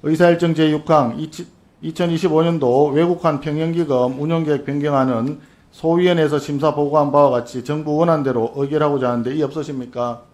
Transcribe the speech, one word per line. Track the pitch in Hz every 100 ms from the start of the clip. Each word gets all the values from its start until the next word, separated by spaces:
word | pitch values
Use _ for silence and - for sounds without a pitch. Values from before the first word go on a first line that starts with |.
의사일정 | 147 156 175 170 170
제육 | 156 156 151 156
항 | 156 123 113 156 - 175 _ _ _
이천이십오 | 160 160 175 165 185 156
년도 | 165 170 131 127 147
외국환 | 143 175 170 165 147
평형기금 | 156 147 160 165 165 127 123 131
운용계획 | 147 165 156 143
변경안은 | 143 143 147 139 131 117 123 151 - _ _
소위원회에서 | - 160 170 180 170 156 147
심사 | 143 143 156
보고한 | 147 147 151 143
바와 | 143 143
같이 | 123 120 127
정부 | 120 151 151 151
원안대로 | 170 160 135 120 113
의결하고자 | 139 139 151 151 143 127
하는데 | 120 117
이의 | 147
없으십니까? | 143 151 151 139 123 123 120 117 -